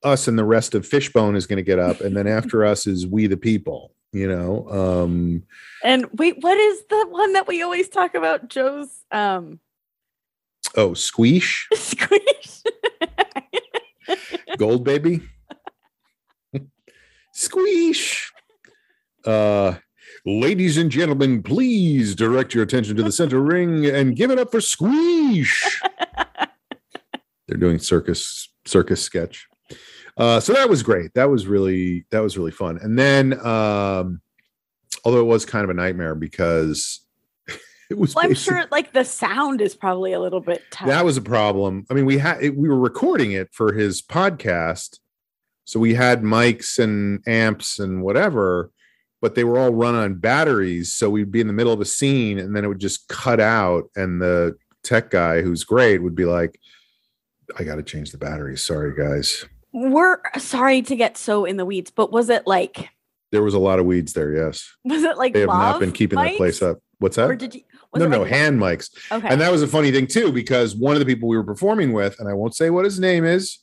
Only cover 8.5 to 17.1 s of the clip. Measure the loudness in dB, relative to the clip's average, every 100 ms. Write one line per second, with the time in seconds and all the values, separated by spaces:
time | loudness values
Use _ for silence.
8.5 | -2 -2 -2 -12 -16 _ -2 -2 -2 -6
9.5 | -18 _ _ _ _ _ _ _ _ _
10.5 | _ -8 0 0 0 -6 2 4 4 2
11.5 | -4 -2 -4 -2 -6 2 2 2 -2 -4
12.5 | -8 -8 -4 -6 -4 -8 -2 -2 -4 -8
13.5 | -10 -8 -12 -12 _ -8 -6 -6 -14 -10
14.5 | -2 2 2 2 0 0 -2 -6 -20 _
15.5 | -20 -20 _ _ _ _ _ _ _ _
16.5 | -12 -12 _ _ _ _